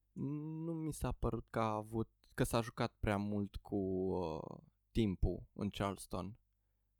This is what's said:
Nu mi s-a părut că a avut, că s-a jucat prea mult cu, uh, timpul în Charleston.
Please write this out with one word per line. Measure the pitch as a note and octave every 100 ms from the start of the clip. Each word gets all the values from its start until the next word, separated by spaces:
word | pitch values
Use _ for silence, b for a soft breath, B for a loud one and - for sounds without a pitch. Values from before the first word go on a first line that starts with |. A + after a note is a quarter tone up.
| _ - C3+ D3 D#3 D#3+ E3
Nu |
mi | D#3+ D#3
s-a | - B2+
părut | - A#2+ A2+ -
că | A#2
a | A2 G#2+
avut, | G#2+ A2+ A2+ _ _
că | -
s-a | B2+ A#2+
jucat | A2+ - A#2 -
prea | A2 G2+
mult | G#2 G#2 G2 -
cu, | - G2+
uh, | F#2+ F#2 F#2+ F2+ E2+ D#2+ - - - _ _
timpul | - G#2+ F2+ - F2 -
în | - G2+
Charleston. | - G2+ F#2 - F#2+ F#2 A#2+ _ _ _ _ _